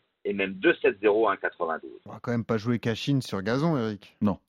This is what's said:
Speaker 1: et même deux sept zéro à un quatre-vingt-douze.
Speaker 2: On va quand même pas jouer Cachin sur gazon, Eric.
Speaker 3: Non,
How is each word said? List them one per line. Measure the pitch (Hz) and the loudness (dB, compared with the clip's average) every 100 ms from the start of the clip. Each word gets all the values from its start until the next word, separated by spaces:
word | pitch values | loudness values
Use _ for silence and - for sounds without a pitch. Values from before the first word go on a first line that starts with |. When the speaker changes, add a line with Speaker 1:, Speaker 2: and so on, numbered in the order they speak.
| _ _ | _ _
Speaker 1:
et | - | -6
même | 101 95 | -2 -2
deux | 95 156 160 | 0 0 2
sept | 139 107 | 2 2
zéro | 104 107 110 | 4 4 4
à | |
un | 95 | 2
quatre-vingt-douze. | 90 - 85 76 65 60 - | -4 -4 -4 -4 -8 -16 -18
Speaker 2:
On | |
va | - | -12
quand | - | -4
même | 120 107 | -4 0
pas | 113 | -2
jouer | 107 120 | 0 -2
Cachin | 120 110 - 139 | 0 -2 0 -2
sur | - 98 | -2 -4
gazon, | 98 131 165 147 | -2 0 0 0
Eric. | 110 101 - - | -2 -6 -12 -2
Speaker 3:
Non, | 104 90 | -2 -2